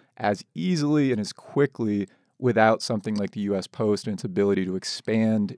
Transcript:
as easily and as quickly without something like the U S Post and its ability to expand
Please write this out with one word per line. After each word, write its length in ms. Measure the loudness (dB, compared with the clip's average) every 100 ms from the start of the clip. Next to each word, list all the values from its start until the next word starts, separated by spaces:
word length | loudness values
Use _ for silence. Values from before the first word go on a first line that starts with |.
| _ -4
as 260 | -2 -2 -6
easily 580 | -6 -2 0 2 2 2
and 100 | 0
as 100 | -4
quickly 760 | -10 -6 0 0 0 -2 0 -2 _ _ -4
without 420 | 0 4 4 4
something 340 | 0 -6 -4 -4
like 160 | -4
the 100 | -4
U 140 | -2 -2
S 120 | -4
Post 380 | -2 0 0 -2
and 100 | -6
its 100 | -4
ability 400 | 0 2 2 0
to 100 | -4
expand 800 | -6 -10 -2 0 2 2 0